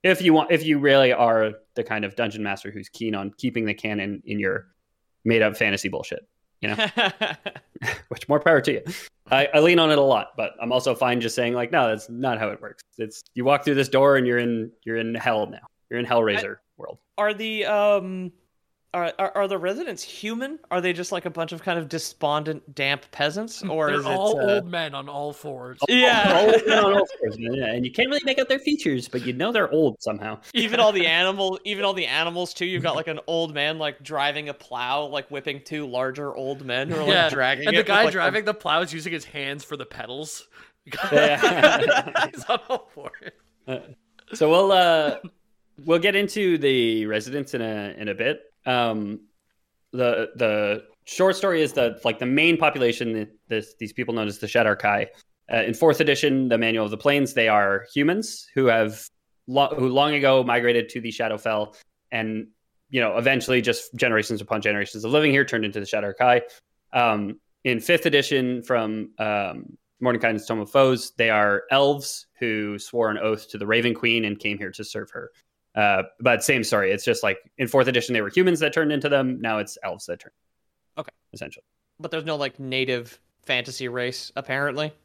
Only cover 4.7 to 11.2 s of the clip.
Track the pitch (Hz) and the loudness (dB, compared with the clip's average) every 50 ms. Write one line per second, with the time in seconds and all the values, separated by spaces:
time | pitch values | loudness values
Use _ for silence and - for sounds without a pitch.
4.7 | _ _ _ _ _ _ _ _ _ _ _ 113 117 113 110 107 101 - 117 104 | _ _ _ _ _ _ _ _ _ _ _ 0 2 4 4 2 2 0 0 0
5.7 | 98 98 - 95 - - - - - - _ _ _ _ _ _ _ _ - 208 | 0 -2 -4 -6 -6 -6 -8 -8 -12 -12 _ _ _ _ _ _ _ _ -6 -6
6.7 | - 208 220 208 - - 233 190 - - 220 - 151 - _ 202 - - _ _ | -4 -2 -4 -4 -2 -2 -2 -2 -2 -4 -6 -6 -6 -8 _ -16 -16 -16 _ _
7.7 | _ - - - - - - _ - - - - 143 147 147 165 165 143 127 - | _ -10 -8 -8 -8 -8 -10 _ -14 -14 -4 -2 -2 2 4 4 4 4 4 2
8.7 | 131 - - 156 180 - - - _ _ _ - 135 135 143 143 - 151 156 175 | -2 -2 -6 -10 -12 -12 -16 -18 _ _ _ 0 2 2 2 0 0 2 2 4
9.7 | 175 170 165 156 151 143 139 135 127 107 101 - _ - 110 95 - - 113 117 | 4 4 4 4 4 4 6 4 4 2 0 -4 _ -6 -6 -6 -6 -8 -6 -2
10.7 | 123 127 123 139 120 113 135 123 123 120 | -2 0 0 0 0 2 2 2 2 0